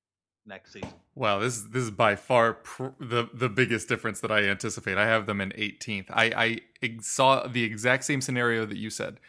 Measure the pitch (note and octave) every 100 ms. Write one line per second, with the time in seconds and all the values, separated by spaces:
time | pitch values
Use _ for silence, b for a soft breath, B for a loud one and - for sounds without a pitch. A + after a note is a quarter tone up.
0 | _ _ _ _ G#2+ F#2+ - G2+ F#2 -
1 | _ C3+ A2 G2+ A#2+ A2+ G#2+ B2 A#2 G2
2 | A2 G2+ - B2 A#2 A2+ - - C3 -
3 | B2 A#2+ A#2 A2+ B2 G2+ B2+ A2+ - A#2
4 | A#2 G2 A2 G#2+ G2+ G2 A2+ G#2 - F#2+
5 | A2 A2+ G2+ G2+ F#2+ G#2+ G#2 - - G2+
6 | F#2+ A2+ A2+ A2+ A2+ A#2 - _ B2 A2+
7 | - - C3 C3+ B2+ A#2+ A2+ G#2 B2 C3
8 | - C#3 C3 B2 A#2+ A2+ G#2+ G2+ A2 -
9 | G#2+ -